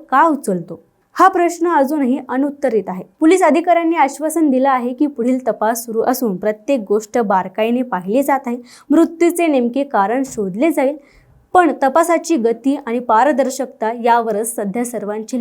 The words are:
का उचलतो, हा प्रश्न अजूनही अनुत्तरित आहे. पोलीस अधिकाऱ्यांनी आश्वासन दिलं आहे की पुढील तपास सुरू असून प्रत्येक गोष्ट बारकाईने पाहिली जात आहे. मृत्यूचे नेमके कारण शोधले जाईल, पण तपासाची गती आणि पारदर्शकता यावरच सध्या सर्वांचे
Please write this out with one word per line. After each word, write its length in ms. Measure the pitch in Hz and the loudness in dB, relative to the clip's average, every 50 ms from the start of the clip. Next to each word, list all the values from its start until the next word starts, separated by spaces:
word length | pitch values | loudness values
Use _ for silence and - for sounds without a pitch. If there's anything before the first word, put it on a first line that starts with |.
| - - | -4 0
का 120 | 262 277 | 2 4
उचलतो, 580 | 330 330 285 - - 208 185 175 160 - 165 - _ _ _ _ _ _ - | 4 4 2 -2 -2 -4 -4 -4 -6 -10 -14 -18 _ _ _ _ _ _ 2
हा 120 | - 359 381 | 4 4 4
प्रश्न 400 | 370 349 349 330 339 330 330 349 | 4 2 0 0 0 0 0 2
अजूनही 500 | 330 294 269 254 311 294 269 240 269 302 - - | 2 2 2 2 0 0 0 0 0 -2 -4 -4
अनुत्तरित 600 | 240 262 285 285 285 - 277 247 220 214 196 190 | -2 -2 -2 -2 -2 -2 -2 0 0 -2 -2 -4
आहे. 160 | 185 185 - _ _ - | -8 -10 -12 _ _ 2
पोलीस 220 | 311 320 381 359 | 4 4 6 6
अधिकाऱ्यांनी 540 | 339 311 269 339 320 359 339 339 339 330 339 | 4 4 2 2 4 2 2 2 2 0 2
आश्वासन 540 | 320 277 277 277 - 311 311 311 339 311 277 | 2 0 0 0 -4 -4 -2 0 0 2 2
दिलं 180 | 262 254 269 277 | 2 2 2 2
आहे 220 | 269 240 240 247 | 2 0 -2 -4
की 140 | 247 247 294 | -2 -2 -2
पुढील 320 | 285 285 233 226 254 262 254 254 226 | -2 -2 -2 -2 0 -2 -2 -2 -4
तपास 360 | 202 - 214 220 240 240 - | -2 -2 0 -2 -2 -2 -6
सुरू 180 | 226 220 226 | -6 -4 -2
असून 340 | - 240 262 - 254 208 185 | 0 0 0 0 -2 -4 -4
प्रत्येक 480 | 175 208 214 208 214 - 277 277 233 190 - | -2 -4 -4 -4 -4 -2 -2 -2 -2 0 -2
गोष्ट 300 | 202 214 214 - - 247 | -2 -2 -2 -2 -2 -2
बारकाईने 640 | 220 196 190 185 180 185 - 220 220 233 240 262 | 0 0 0 -2 -2 -4 -4 -4 -2 0 0 -2
पाहिली 400 | 240 247 185 180 175 190 220 277 | -2 -4 -6 -6 -4 -2 0 0
जात 240 | 277 294 277 269 - | 0 0 -2 -2 -2
आहे. 100 | 240 240 254 - - - - _ - | -6 -8 -8 -10 -16 -20 -8 _ 2
मृत्यूचे 560 | 285 330 330 330 330 - 349 339 349 339 339 | 4 4 4 2 2 0 0 0 2 0 0
नेमके 380 | 320 285 254 240 233 240 269 285 | 0 2 0 0 0 -2 -4 -4
कारण 380 | 277 240 202 196 208 240 277 262 | -2 0 0 0 0 0 -2 -4
शोधले 440 | 254 - 226 196 185 175 220 311 339 | -4 -6 -6 -6 -4 -2 0 0 0
जाईल, 260 | - 302 254 277 302 294 - _ _ _ _ _ _ _ _ _ - | 2 0 0 -2 -2 -6 -12 _ _ _ _ _ _ _ _ _ 2
पण 180 | 359 349 285 - - | 4 4 4 2 0
तपासाची 540 | 277 262 262 330 339 349 330 330 330 330 330 | 0 2 2 2 2 2 0 -2 0 -2 -2
गती 380 | 247 214 226 233 233 - 269 285 277 - | 0 0 0 -2 0 -2 -2 -2 -2 -4
आणि 120 | 233 233 247 | -6 -6 -4
पारदर्शकता 920 | 240 - 220 226 254 302 262 269 262 254 262 - 247 - - - 214 220 240 240 226 | 0 2 2 4 4 4 2 0 0 -2 -2 -6 -8 -8 -8 -6 -4 -4 -4 -2 0
यावरच 500 | 233 233 240 226 226 208 202 233 233 - | 2 2 2 2 0 -2 -4 -4 -6 -6
सध्या 280 | 240 208 196 185 240 247 | -6 -6 -4 -4 -4 -6
सर्वांचे 540 | 247 240 208 208 202 208 220 214 - 254 240 | -6 -6 -8 -8 -8 -8 -8 -8 -6 -6 -4